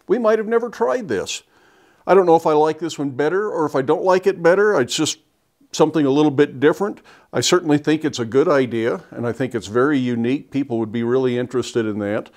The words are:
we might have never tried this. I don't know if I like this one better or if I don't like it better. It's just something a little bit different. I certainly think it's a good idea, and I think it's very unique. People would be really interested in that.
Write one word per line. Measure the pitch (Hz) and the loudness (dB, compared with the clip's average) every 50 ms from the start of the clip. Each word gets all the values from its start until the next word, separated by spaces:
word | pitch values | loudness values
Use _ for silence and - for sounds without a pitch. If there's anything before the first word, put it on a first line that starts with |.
| _ | _
we | - 190 262 | -2 -2 0
might | 226 214 226 | 2 2 2
have | 220 214 | 0 0
never | 214 233 233 240 233 | 0 -2 -2 -2 -4
tried | - - 226 254 254 262 226 | -6 -4 -2 -2 -2 -2 -4
this. | 156 107 90 - - - - - _ _ _ _ _ _ _ _ _ _ _ _ | -4 -4 -4 -4 -6 -8 -12 -14 _ _ _ _ _ _ _ _ _ _ _ _
I | - 180 | 2 4
don't | 196 185 | 4 6
know | 175 165 | 6 4
if | 165 - | 4 4
I | 165 151 | 2 2
like | 151 151 156 156 156 | 2 2 2 0 -4
this | 170 156 - - | -6 -8 -6 -6
one | 143 139 | -6 -6
better | 127 123 147 156 175 196 214 208 | -4 -2 -2 0 0 -2 -4 -4
or | - 170 156 | -4 -4 -4
if | 143 - | -2 -2
I | 139 | -2
don't | 131 131 156 180 170 | 0 0 0 0 2
like | 185 180 190 185 | 2 2 2 2
it | 196 185 170 165 | 0 0 2 2
better. | 165 185 196 208 214 202 156 | 4 4 4 4 2 2 2
It's | 123 - - | 0 0 -2
just | 156 156 143 - - _ _ _ _ _ _ _ _ _ _ | -2 -2 -2 -4 -6 _ _ _ _ _ _ _ _ _ _
something | - - 160 - - 165 147 | 0 2 2 4 4 2 2
a | 135 | 2
little | 135 147 156 151 | 2 2 2 2
bit | 135 135 147 143 - 127 | 4 2 2 0 0 0
different. | 135 151 175 - 196 208 - - - - - _ _ _ | 2 2 2 0 -2 -6 -6 -10 -16 -20 -20 _ _ _
I | - 170 | -4 -4
certainly | 156 - 180 180 180 156 147 | 0 2 2 2 2 2 0
think | 147 147 156 156 156 160 | 0 2 0 -2 0 -2
it's | 151 120 123 | -4 -4 -6
a | 117 | -6
good | 107 107 135 151 180 | 0 2 2 2 4
idea, | 151 139 131 113 117 113 113 120 - 185 - - | 2 2 0 0 -2 -2 -2 -2 -2 -4 -8 -12
and | - 123 120 | -10 -6 -6
I | 120 | -6
think | 113 - 131 123 - | -4 -4 -4 -4 -4
it's | 110 87 | -6 -6
very | 95 107 123 127 147 151 | -2 0 0 2 2 2
unique. | 131 127 123 120 117 117 120 131 147 - _ | 0 0 -2 -2 -2 -2 -2 -2 -4 -6 _
People | - 135 143 139 117 113 | -6 -6 -4 -4 -4 -4
would | 113 110 | -4 -4
be | 101 120 | -4 -4
really | 117 117 120 131 131 127 120 120 | -2 0 0 0 0 0 -2 -2
interested | 127 123 - 123 117 - - 120 110 | -4 -4 -4 -4 -4 -2 -2 -2 -2
in | 107 101 107 | -2 -2 -4
that. | 101 101 107 117 - - _ | -4 -2 -4 -4 -6 -10 _